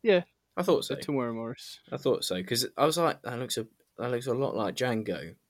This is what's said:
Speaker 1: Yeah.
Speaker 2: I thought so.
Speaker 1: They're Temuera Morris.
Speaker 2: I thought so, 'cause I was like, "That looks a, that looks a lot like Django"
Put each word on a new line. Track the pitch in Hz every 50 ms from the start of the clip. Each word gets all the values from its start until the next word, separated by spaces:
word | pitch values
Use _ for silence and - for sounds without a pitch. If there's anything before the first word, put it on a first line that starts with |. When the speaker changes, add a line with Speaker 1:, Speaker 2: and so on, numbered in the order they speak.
| -
Speaker 1:
Yeah. | 233 196 175 175 _ _ _ _ _ _
Speaker 2:
I | - 185
thought | 190 170 - -
so. | - 135
Speaker 1:
They're | 143 -
Temuera | - 147 135 123 117 113
Morris. | 113 113 113 123 - - - - - _ _
Speaker 2:
I | -
thought | 139 - 139 117 - -
so, | - 92 92 92
'cause | - - 117 120 - -
I | - -
was | 151 - 170
like, | 170 160 - - -
"That | 104 123 117
looks | 127 120 -
a, | 120 110 - _ _ _ _ _ -
that | 117 123 123
looks | 120 120 131
a | 117
lot | 127 139 - -
like | - 107 95 -
Django" | - 127 123 120 110 107 104 92 78 73 82 - _ _